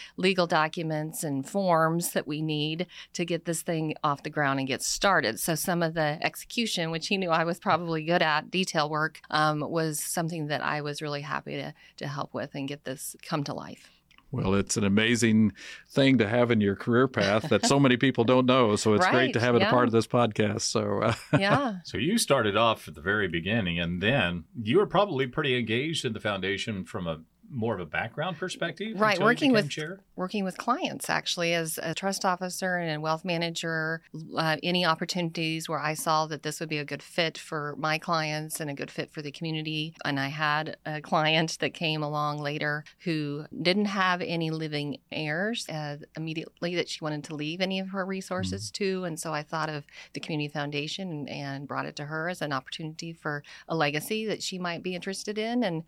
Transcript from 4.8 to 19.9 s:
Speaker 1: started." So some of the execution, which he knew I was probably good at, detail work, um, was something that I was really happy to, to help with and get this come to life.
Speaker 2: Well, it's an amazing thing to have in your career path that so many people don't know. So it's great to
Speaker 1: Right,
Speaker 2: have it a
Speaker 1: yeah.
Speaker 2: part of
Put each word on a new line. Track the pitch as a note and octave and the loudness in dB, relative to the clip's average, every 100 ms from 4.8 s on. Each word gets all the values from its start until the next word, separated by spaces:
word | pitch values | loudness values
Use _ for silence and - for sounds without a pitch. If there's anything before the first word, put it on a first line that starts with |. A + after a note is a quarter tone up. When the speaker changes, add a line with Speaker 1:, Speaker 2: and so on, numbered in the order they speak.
Speaker 1:
started." | - - G3+ F3+ A2+ A2+ | -2 0 4 4 2 0
So | - | -2
some | D#3 - E3+ | -2 0 0
of | E3 | 0
the | E3 D3+ D3+ | 2 0 0
execution, | - - - - A3+ - E3 | -4 -6 -8 -4 -2 -2 -2
which | E3 - | -2 -2
he | G3 | 0
knew | F#3 | 2
I | E3 | 2
was | E3 E3+ | 2 0
probably | G3+ E3 E3+ D#3+ | 2 0 2 -2
good | D#3 F3 | 2 4
at, | D#3+ D3 - | 4 2 0
detail | F#3 F#3 E3 D3+ | -2 0 2 2
work, | D#3 D#3 - - | 2 -2 -4 -2
um, | D3+ D#3 D3+ | 2 2 2
was | B2+ E3 D#3+ D3+ | 0 0 0 -2
something | - - E3 E3 D3 | -4 -2 -2 -4 -4
that | C#3+ | -2
I | - D3+ | -2 -2
was | D3 D3 | -4 -6
really | D3+ C#3+ | -6 -6
happy | D3 C#3 C#3+ C#3+ | -4 -6 -6 -8
to, | C#3+ - - - | -8 -12 -20 -12
to | C#3+ | -8
help | C#3+ - | -6 -6
with | B2 B2+ | -6 -8
and | D3 C#3 | -8 -8
get | C#3+ | -8
this | - - - - - | -10 -10 -10 -12 -6
come | D#3 | -4
to | D3 | -4
life. | F2 D2 - - _ _ _ - | -6 -10 -16 -20 _ _ _ -8
Speaker 2:
Well, | - F#2+ | -2 2
it's | G2 G2 - | 2 2 2
an | |
amazing | G2+ G2+ A2+ A#2+ A2+ A2 G#2+ - - - - | 4 4 4 4 6 6 4 2 -16 -18 -4
thing | - C3+ C3 | 4 6 6
to | G#2 | 6
have | A#2+ A#2+ | 4 4
in | A#2 | 4
your | G2+ | 4
career | G2 - A#2 C3 | 2 4 4 4
path | - G2 G#2+ D3+ | 4 2 2 4
that | G#2 C3 | 2 6
so | C#3 | 6
many | C#3 A#2+ | 6 6
people | C3+ B2 | 4 4
don't | A#2 B2+ B2+ | 6 6 6
know. | C3 A#2 | 6 6
So | G#2 A2+ | 4 6
it's | G#2 - | 6 6
great | B2 C3 | 4 4
to | A#2 | 4
Speaker 1:
Right, | B2 | 4
Speaker 2:
have | |
it | A#2+ | 6
a | - | 6
Speaker 1:
yeah. | |
Speaker 2:
part | B2 | 6
of | B2 | 6